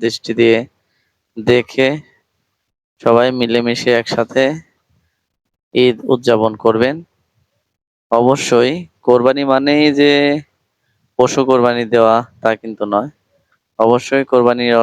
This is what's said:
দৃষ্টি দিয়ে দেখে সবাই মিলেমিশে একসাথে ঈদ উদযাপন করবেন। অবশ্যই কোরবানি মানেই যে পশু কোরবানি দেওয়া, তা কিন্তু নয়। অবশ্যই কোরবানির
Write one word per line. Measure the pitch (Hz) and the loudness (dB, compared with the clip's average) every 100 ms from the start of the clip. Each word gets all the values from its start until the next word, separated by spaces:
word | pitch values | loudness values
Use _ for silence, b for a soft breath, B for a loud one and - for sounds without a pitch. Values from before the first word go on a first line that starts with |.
দৃষ্টি | 113 - - 117 | -4 -6 -8 0
দিয়ে | 117 113 135 _ _ _ _ _ _ 117 | 2 2 -4 _ _ _ _ _ _ -8
দেখে | 110 123 113 - 131 151 - b _ _ _ _ _ _ _ _ | -2 0 -2 -2 -2 -2 -12 b _ _ _ _ _ _ _ _
সবাই | 117 117 127 127 | 0 2 2 -2
মিলেমিশে | 117 120 120 120 127 120 | -2 -2 -2 -4 -2 -2
একসাথে | 117 - 113 131 135 160 - _ _ _ _ _ _ _ _ _ _ 120 | -2 -6 -4 -2 -2 -4 -14 _ _ _ _ _ _ _ _ _ _ 0
ঈদ | 127 113 - | 0 0 -4
উদযাপন | 123 120 110 110 107 | -2 0 0 0 0
করবেন। | 113 110 127 160 170 _ _ _ _ _ _ _ _ _ _ | 0 0 -2 -4 -14 _ _ _ _ _ _ _ _ _ _
অবশ্যই | 117 123 139 - 120 127 175 170 _ - | 0 2 0 0 0 2 -4 -12 _ 0
কোরবানি | 123 127 139 139 | 2 2 0 0
মানেই | 135 143 147 151 143 | 0 0 2 2 2
যে | 143 143 143 151 - _ _ _ _ _ _ - | 2 2 0 -2 -8 _ _ _ _ _ _ -2
পশু | 123 - 131 | 0 0 0
কোরবানি | 127 120 120 113 | 2 2 -2 -2
দেওয়া, | 117 113 113 123 _ | 2 2 2 -2 _
তা | 113 110 | -4 -4
কিন্তু | 113 107 104 | -8 -10 -4
নয়। | 104 143 - _ _ _ _ _ - | -4 -4 -14 _ _ _ _ _ -2
অবশ্যই | 113 123 - 135 131 | 2 0 0 -4 0
কোরবানির | 127 120 120 120 117 | 0 2 0 0 0